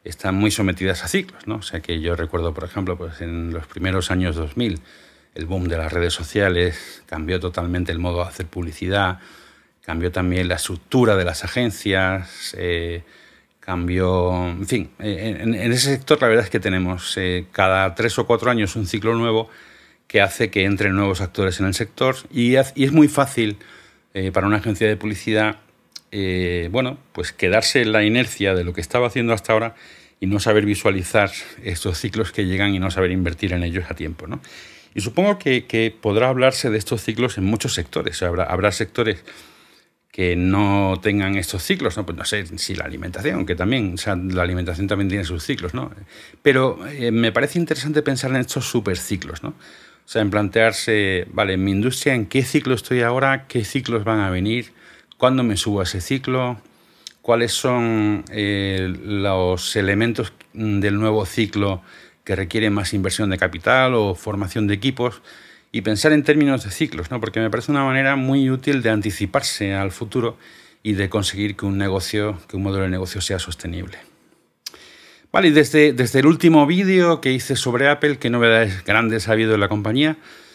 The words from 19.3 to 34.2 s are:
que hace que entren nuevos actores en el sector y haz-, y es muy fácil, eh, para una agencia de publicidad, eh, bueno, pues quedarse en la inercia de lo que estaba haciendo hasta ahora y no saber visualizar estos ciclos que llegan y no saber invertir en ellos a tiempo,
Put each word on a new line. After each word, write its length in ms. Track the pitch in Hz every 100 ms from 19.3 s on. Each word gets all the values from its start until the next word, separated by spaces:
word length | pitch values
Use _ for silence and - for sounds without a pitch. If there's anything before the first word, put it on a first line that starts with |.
| 110 113 - - - - _ -
que 140 | 107
hace 300 | 98 - 110
que 140 | 101
entren 300 | 98 98 101
nuevos 280 | 95 98 92
actores 380 | 92 - 95 90
en 60 | 95
el 60 |
sector 440 | 92 113 - 131 131 -
y 260 | 127 120 127
haz-, 180 | 131
y 100 | -
es 80 | 135
muy 160 | 156 147
fácil, 480 | 147 135 123 110 101 - - - _ _
eh, 180 | 98 95
para 140 | 95 95
una 120 | 104
agencia 280 | 110 98 107
de 120 | 107
publicidad, 600 | 107 101 - 107 107 107 _ _ _ - _
eh, 560 | 104 95 92 90 87 85
bueno, 280 | 117 127 151 _
pues 200 | - 82
quedarse 500 | - 92 107 - 131
en 80 | 113
la 140 | 107
inercia 500 | 107 117 123 - 98
de 80 | 92
lo 100 | 87
que 80 | 85
estaba 280 | 82 123 120
haciendo 240 | 131 117
hasta 220 | 113 -
ahora 200 | 110 113 - - - - -
y 60 | 95
no 120 | 101
saber 260 | 113 107
visualizar 680 | 104 101 107 98 90 110 101 - - -
estos 340 | 101 85 101 82
ciclos 320 | - 104 107
que 140 | -
llegan 280 | 95 92 101
y 40 | 95
no 120 | 95
saber 180 | 95 92
invertir 420 | 92 87 80 95
en 100 | 90
ellos 220 | 87 90 85
a 60 |
tiempo, 340 | - 80 80